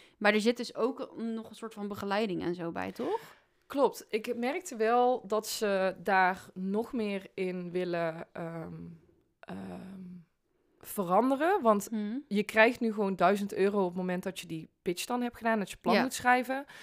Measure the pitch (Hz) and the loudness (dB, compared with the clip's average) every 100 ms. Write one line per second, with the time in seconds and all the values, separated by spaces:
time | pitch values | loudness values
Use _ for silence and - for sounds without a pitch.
0 | - - 208 214 214 240 240 - 240 262 | -20 0 4 4 4 0 -2 -2 -2 -2
1 | - - 226 226 220 220 220 208 208 202 | -10 -8 -8 -8 -10 -14 -14 -10 -8 -6
2 | 202 202 220 165 135 180 170 180 190 185 | -2 0 0 -2 -4 -4 -6 -6 -6 -6
3 | 269 453 - - _ _ - 277 247 - | -4 -4 -6 -20 _ _ -6 2 2 2
4 | - 214 233 233 247 349 359 226 220 240 | -6 -6 -4 -4 -2 -4 -6 0 4 6
5 | 247 254 196 214 208 - 208 196 190 - | 4 2 0 -2 -2 -2 0 2 0 -2
6 | 175 190 185 190 - 185 190 208 240 247 | 2 4 4 2 -6 -8 -4 -2 -2 -4
7 | 208 196 190 - 185 180 175 180 180 170 | -4 -4 -8 -6 -4 -4 -4 -2 -2 0
8 | 165 165 - - 165 165 170 165 170 165 | -2 -4 -10 -10 -8 -8 -10 -12 -14 -16
9 | _ _ _ _ - 185 190 180 185 190 | _ _ _ _ -14 -12 -10 -12 -12 -14
10 | 180 180 160 _ _ _ _ _ - - | -14 -16 -20 _ _ _ _ _ -10 -4
11 | 175 190 262 269 330 392 233 202 - 220 | 2 4 4 4 2 4 4 4 2 -4
12 | 208 254 - 202 208 220 233 240 226 208 | -4 -6 -2 0 2 6 6 4 -2 0
13 | 196 185 185 202 202 - 196 202 180 180 | 0 4 4 4 0 2 2 2 0 0
14 | 180 180 190 180 175 165 160 _ - 175 | -2 -2 -4 -8 -8 -10 -10 _ -6 -4
15 | - 247 240 - 226 220 185 - 185 208 | -2 -2 -4 -2 0 0 -2 -4 2 2
16 | 262 - 247 254 247 269 285 - | 2 0 4 4 2 -4 -8 -16